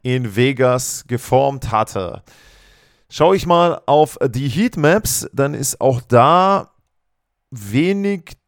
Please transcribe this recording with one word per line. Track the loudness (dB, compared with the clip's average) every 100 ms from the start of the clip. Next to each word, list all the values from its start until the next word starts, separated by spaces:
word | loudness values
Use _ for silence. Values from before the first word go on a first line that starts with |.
in | -2 -4 -2 0
Vegas | 0 2 0 0 -4 -12 -8
geformt | -8 0 0 0 -4 -4
hatte. | -2 -2 -6 -8 -12 _ _ _ _ _ _ _ _ _
Schaue | 0 2 2
ich |
mal | 2 2 2 0
auf | 0 2 2 0 -4
die | -2 -4
Heatmaps, | -2 -2 2 2 2 0 -6 -6
dann | -4 -4
ist | -4 -8 -2
auch | 0 0
da | 2 4 4 4 2 0 -4 _ _ _ _ _ _ _ _
wenig | -16 -4 0 0 -2 -4 -6 -10 -20